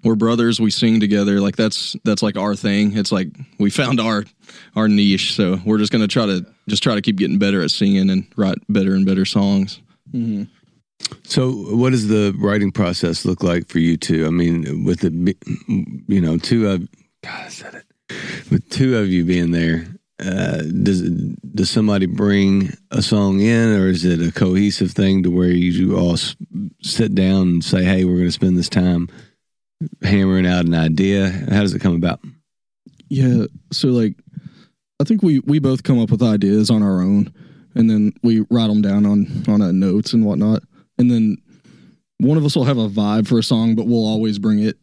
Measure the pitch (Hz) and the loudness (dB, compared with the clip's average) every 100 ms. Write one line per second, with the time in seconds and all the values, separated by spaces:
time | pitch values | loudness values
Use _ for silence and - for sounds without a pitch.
0 | 113 110 113 117 117 113 113 - 117 113 | 0 0 0 2 0 2 0 0 2 2
1 | 104 104 101 101 101 - 110 - - - | 2 0 2 0 0 0 -2 -2 -8 -6
2 | 113 101 107 101 101 101 107 101 104 107 | -4 -2 -2 -4 -4 -4 -2 0 0 0
3 | 98 101 90 - - _ 101 - 127 127 | -2 -2 -4 -10 -20 _ -2 0 0 0
4 | 113 104 101 _ - - - - 110 104 | 0 -2 -6 _ -20 -20 -10 -2 2 4
5 | 104 95 - - 95 92 95 107 104 117 | 4 2 0 -2 0 0 0 0 0 0
6 | 107 131 107 92 87 _ - 104 - 107 | 0 0 -2 -4 -6 _ -6 -2 0 -2
7 | 101 98 90 92 101 98 80 - 101 98 | -2 -2 0 0 0 0 -2 -2 0 2
8 | 95 95 92 - 98 95 - 104 95 95 | 2 0 -4 -4 -2 -2 -2 0 2 2
9 | 95 95 98 104 98 98 98 - _ _ | 0 0 0 0 0 0 -2 -8 _ _
10 | - 127 113 104 107 _ _ _ _ _ | -10 -6 -4 -6 -8 _ _ _ _ _
11 | - - - - 127 123 85 117 127 127 | -16 -16 -4 -2 -2 -4 -4 0 2 0
12 | 107 107 104 95 98 104 101 - 90 90 | 2 2 0 0 -2 0 -2 0 -2 0
13 | 87 82 - 90 90 87 - 85 82 80 | -4 -2 -4 -2 0 -2 -2 0 0 0
14 | - 80 80 87 85 85 71 73 92 90 | -2 -2 0 0 0 -2 -4 -4 -2 -2
15 | 92 82 87 - - - - 101 - - | -2 -2 -4 -4 -10 -12 -4 -4 -4 -10
16 | - 98 82 80 - 117 104 92 87 _ | -2 0 0 -2 0 0 0 -2 -6 _
17 | _ _ - - - - - - _ _ | _ _ -18 -16 -16 -18 -20 -20 _ _
18 | _ - - - - - - - 131 120 | _ -14 -12 -14 -4 -4 -2 -2 0 2
19 | 101 92 85 90 85 85 82 82 85 175 | 0 0 0 0 0 0 0 -2 -6 -18
20 | _ _ 92 92 90 80 78 95 98 92 | _ _ -6 -4 -4 -4 -4 -2 0 0
21 | 87 85 - - - 104 95 - 107 101 | -2 -4 -6 -8 -10 -4 -2 0 0 0
22 | 92 - 101 101 98 98 92 - _ - | 0 0 0 2 2 2 0 -6 _ -4
23 | - 107 98 95 107 117 113 104 92 92 | 0 0 2 2 2 2 2 2 2 2
24 | 87 85 85 - 95 95 101 - 90 - | 0 0 -2 0 0 2 0 0 -2 0
25 | 95 95 90 87 90 90 90 82 92 90 | 0 2 0 0 2 2 0 0 0 0
26 | 87 82 - - - 90 101 _ - - | 0 0 -4 -12 -14 -10 -10 _ -10 -2
27 | 110 95 95 95 90 85 80 92 90 95 | 0 2 2 2 2 0 0 0 2 2
28 | 92 90 87 - 95 90 87 98 90 87 | 2 2 0 0 0 2 0 0 0 0
29 | 87 - - _ _ _ _ _ 156 - | -2 -10 -20 _ _ _ _ _ -12 -6
30 | 95 101 95 92 90 90 85 82 80 78 | 0 2 4 2 2 2 2 2 0 2
31 | 95 101 95 92 - 98 101 - 95 85 | 2 2 0 -4 -2 0 0 0 -2 0
32 | 87 - - - _ _ _ _ _ _ | -2 -4 -12 -20 _ _ _ _ _ _
33 | - 139 127 120 104 - _ - 135 123 | -8 0 2 2 -2 -8 _ -2 0 2
34 | 107 95 - - - _ _ _ _ _ | 0 -4 -16 -18 -18 _ _ _ _ _
35 | 147 220 190 139 - 151 135 131 - 127 | 0 2 4 2 2 0 2 -2 2 2
36 | 113 107 120 107 98 104 107 110 101 92 | 2 2 2 2 2 2 2 2 2 0
37 | 92 101 104 - - - _ - 113 107 | 2 2 0 -6 -20 -20 _ 0 2 4
38 | 104 - 120 113 101 120 113 107 101 101 | 0 0 0 0 2 0 2 2 2 2
39 | 104 104 95 - - 104 95 92 95 98 | 2 2 0 -4 0 2 2 2 2 0
40 | - 117 107 95 104 107 - _ _ - | 0 0 2 0 0 0 -4 _ _ 0
41 | 123 117 110 98 _ - _ - - _ | 2 2 0 -2 _ -20 _ -20 -20 _
42 | _ _ 127 156 147 156 131 131 110 101 | _ _ 2 2 2 0 0 0 -2 -2
43 | 104 107 104 120 110 117 113 110 113 120 | 0 0 2 0 2 0 2 0 0 0
44 | 107 110 110 101 107 104 107 - | 0 0 -2 -2 0 2 0 -4